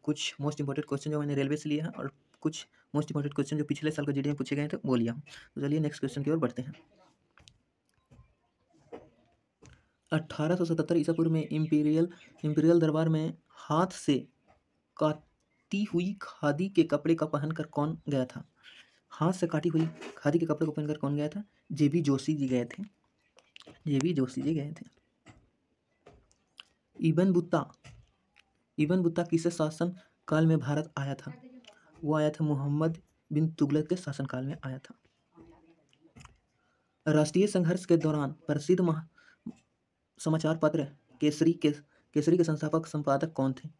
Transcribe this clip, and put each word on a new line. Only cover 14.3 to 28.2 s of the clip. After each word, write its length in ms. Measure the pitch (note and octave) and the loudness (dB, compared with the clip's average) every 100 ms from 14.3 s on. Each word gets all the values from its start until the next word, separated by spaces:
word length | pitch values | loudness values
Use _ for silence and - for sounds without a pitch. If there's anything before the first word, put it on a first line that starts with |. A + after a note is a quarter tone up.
| _ _ _ _ _ _ - | _ _ _ _ _ _ 0
काटी 880 | D#3 D3+ _ _ _ _ _ G3 | 0 0 _ _ _ _ _ -4
हुई 340 | G#3 E3+ F3+ G3+ | -2 -2 -2 -6
खादी 460 | - - D3 C#3+ F#3+ | -12 -2 -2 0 0
के 160 | G3 | 2
कपड़े 300 | D#3+ D3 E3 | 2 2 2
का 120 | E3 D#3 | 0 0
पहनकर 400 | D3 D3+ D#3+ D#3 | -2 -4 -6 -4
कौन 320 | - D3+ D#3+ - | -2 -2 -4 -2
गया 160 | C#3 | -2
था? 240 | B2+ - - _ - - - _ _ | -2 -6 -18 _ -20 -20 -20 _ _
हाथ 220 | - D#3 | -2 0
से 140 | F3+ E3+ | 0 -2
काटी 220 | D#3 E3+ | 0 0
हुई 180 | D#3+ D#3+ - - - | 0 0 -4 -16 -4
खादी 220 | D3 E3 | 0 0
के 80 | E3 | 0
कपड़े 200 | D3+ D#3+ | -2 -2
को 60 | |
पहनकर 240 | D3+ D3+ D3+ | -2 -4 -4
कौन 200 | C#3 D3 | -2 -2
गया 120 | D3+ | -4
था? 160 | G3+ G#3 _ _ | -6 -14 _ _
जेबी 280 | C#3+ C#3+ E3 | 2 2 4
जोशी 340 | D3 C3+ - | 2 2 0
जी 140 | D#3 C3+ | -2 0
गए 160 | B2+ | 0
थे, 180 | A#2+ - G3+ _ _ _ _ _ _ - - - - | -2 -8 -14 _ _ _ _ _ _ -20 -20 -12 -2
जेबी 260 | C#3 D#3 | 0 2
जोशी 300 | D#3+ B2+ - | 0 -2 -2
जी 120 | C#3 | -2
गए 180 | D#3+ C#3 | -2 -4
थे। 140 | D#3 - _ _ _ - - _ _ _ _ _ _ - - _ _ _ _ - _ _ - | -10 -18 _ _ _ -20 -20 _ _ _ _ _ _ -20 -20 _ _ _ _ -20 _ _ -2
इब्न 300 | E3 D#3+ F#3+ | 0 4 4
बतूता, 420 | F3 E3 D#3+ C#3 - - - _ _ | 2 2 -2 -2 -12 -20 -20 _ _